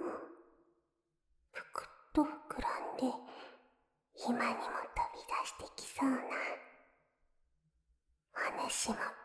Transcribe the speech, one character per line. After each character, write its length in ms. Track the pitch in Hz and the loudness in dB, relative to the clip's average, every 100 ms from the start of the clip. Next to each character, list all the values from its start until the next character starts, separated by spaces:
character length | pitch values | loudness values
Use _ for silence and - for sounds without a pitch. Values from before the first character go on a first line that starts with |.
| 349 - - - - - _ _ _ _ _ _ _ _ _ | 4 -4 -8 -16 -20 -20 _ _ _ _ _ _ _ _ _
ぷ 100 | - - | -14 -8
く 120 | - | -8
っ 40 | - - - | -8 -16 2
と 100 | 302 | 4
膨 40 | 294 - - - | 4 2 -8 -2
ら 80 | - - - | 0 0 -2
ん 40 | - | 2
で、 80 | 254 - - - - - - _ _ _ _ - 226 | 2 0 -8 -12 -14 -16 -20 _ _ _ _ -4 2
今 80 | |
に 40 | 240 | 4
も 60 | |
飛 60 | 233 - - - - - - | 4 2 -2 -2 -2 0 0
び 60 | - | -2
出 80 | - - - | -2 0 0
し 60 | - | -4
て 60 | - - | -10 -10
き 100 | - | -8
そ 160 | - | 2
う 60 | 269 | 4
な。 60 | 254 - - - - - - - _ _ _ _ _ _ _ _ _ _ _ _ _ _ | 4 2 -2 -2 -4 -8 -20 -20 _ _ _ _ _ _ _ _ _ _ _ _ _ _
お 340 | - - - - | -2 -2 0 0
主 200 | - - | 2 2
も 60 | - - - | 2 0 -4